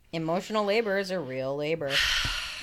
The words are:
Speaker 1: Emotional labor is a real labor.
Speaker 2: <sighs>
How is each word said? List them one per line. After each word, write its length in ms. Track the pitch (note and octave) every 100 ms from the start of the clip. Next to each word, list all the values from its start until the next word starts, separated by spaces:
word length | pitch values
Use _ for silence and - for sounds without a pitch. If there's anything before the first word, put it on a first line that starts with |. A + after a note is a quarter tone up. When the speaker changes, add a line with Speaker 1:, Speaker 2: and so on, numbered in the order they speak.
| -
Speaker 1:
Emotional 540 | E3 D#3+ F3+ F#3 G#3+ G3+
labor 320 | G#3+ A3 F#3+
is 140 | F#3
a 80 | F#3
real 360 | C3 C3 C3 C#3+
labor. 360 | D3 E3 C#3 C3+
Speaker 2:
<sighs> 60 | - - - - - -